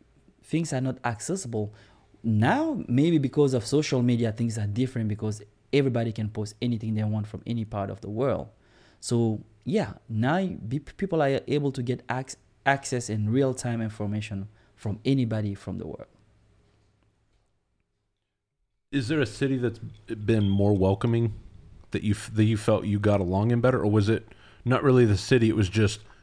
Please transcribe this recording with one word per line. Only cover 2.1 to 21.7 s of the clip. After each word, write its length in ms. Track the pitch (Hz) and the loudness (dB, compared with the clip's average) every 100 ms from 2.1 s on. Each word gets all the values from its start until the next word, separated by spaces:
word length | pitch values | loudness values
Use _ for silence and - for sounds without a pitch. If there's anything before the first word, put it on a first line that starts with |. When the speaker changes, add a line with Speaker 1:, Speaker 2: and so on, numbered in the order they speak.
| _ | _
Speaker 1:
Now, 640 | 113 107 127 254 320 262 - | 0 2 4 2 0 -2 0
maybe 300 | 123 160 160 | 2 4 2
because 380 | 135 - 143 | 2 2 2
of 100 | 127 | 2
social 380 | - 143 151 131 | 0 0 0 0
media, 300 | 120 117 117 | 2 2 0
things 260 | 107 117 110 | -2 -4 -2
are 80 | 104 | -4
different 420 | 101 127 120 110 | -2 -2 -2 -4
because 320 | 107 107 104 - _ _ | -2 -4 -6 -12 _ _
everybody 400 | 139 135 117 113 | 2 2 0 -2
can 160 | 110 107 | -4 -6
post 260 | 110 107 - | -6 -8 -4
anything 340 | 123 113 110 | -4 -2 -2
they 100 | 107 | -2
want 220 | 107 107 104 | 0 -2 -4
from 140 | - - | -8 -6
any 180 | 117 | -6
part 240 | 110 107 98 | -6 -6 -6
of 140 | 98 | -8
the 80 | 98 | -8
world. 380 | 107 135 98 - - _ _ _ _ | -4 -2 -2 -6 -16 _ _ _ _
So, 400 | - 120 117 107 - _ | -2 0 2 -2 -8 _
yeah, 300 | - 202 123 - - | -4 -2 -2 -8 -6
now 360 | 110 123 175 | -2 0 0
be-, 360 | 190 - 107 139 | -2 -6 -6 -8
people 420 | - - 196 160 | -8 -8 -2 0
are 180 | 139 135 - | 2 0 -2
able 260 | 147 143 | -2 -2
to 100 | 131 | -2
get 200 | 120 123 - | -4 -4 -4
ac-, 260 | 123 131 - _ _ 139 | -6 -8 -14 _ _ 0
access 420 | 139 - 123 117 | 0 -2 -6 -4
and 240 | 107 104 | -2 0
real-time 480 | 123 135 127 123 117 | 2 0 -2 -4 -4
information 680 | 110 107 104 104 107 98 95 _ _ | -6 -6 -6 -6 -6 -8 -10 _ _
from 240 | _ 110 107 127 | _ -8 -4 0
anybody 480 | 139 117 110 104 | 0 0 -2 -4
from 240 | 98 - 92 | -6 -8 -10
the 80 | 82 | -10
world. 220 | - - _ _ _ _ _ _ _ _ _ _ _ _ _ _ _ _ _ _ _ _ _ _ _ _ _ _ _ _ | -12 -16 _ _ _ _ _ _ _ _ _ _ _ _ _ _ _ _ _ _ _ _ _ _ _ _ _ _ _ _
Speaker 2:
Is 140 | 139 113 | -4 0
there 140 | 156 | 0
a 60 | 123 | 0
city 300 | - 139 135 | -2 -2 0
that's 220 | 120 110 | -2 -4
been 720 | 113 - - 110 104 110 101 | -12 -14 -12 -4 0 2 4
more 260 | 98 101 101 | 4 4 4
welcoming 580 | 92 98 120 117 117 - - - - | 4 2 2 2 0 -4 -14 -20 -20